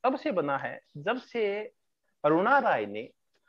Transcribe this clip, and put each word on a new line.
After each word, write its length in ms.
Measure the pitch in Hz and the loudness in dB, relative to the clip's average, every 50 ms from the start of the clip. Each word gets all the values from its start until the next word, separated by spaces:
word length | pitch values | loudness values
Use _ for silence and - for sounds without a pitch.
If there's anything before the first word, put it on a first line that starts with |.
तब 160 | - 262 277 302 | -2 -2 -2 0
से 140 | - 311 | -4 -2
बना 260 | 214 175 147 143 139 131 | -2 -2 -2 -2 -2 -4
है, 220 | 135 123 139 - - _ _ | -4 -8 -10 -12 -16 _ _
जब 240 | 147 147 196 240 262 | -8 -4 -4 -4 -4
से 520 | - - - 233 214 202 202 208 220 - - _ _ _ _ _ _ _ _ _ - | -6 -8 -4 -2 -2 -2 -2 -6 -8 -12 -16 _ _ _ _ _ _ _ _ _ 2
अरुणा 340 | 151 160 170 196 240 277 277 | 4 4 4 4 4 4 4
राय 280 | 233 208 156 117 107 | 4 4 2 2 0
ने 240 | 101 104 107 123 - _ _ _ _ _ _ _ | -4 -6 -10 -10 -12 _ _ _ _ _ _ _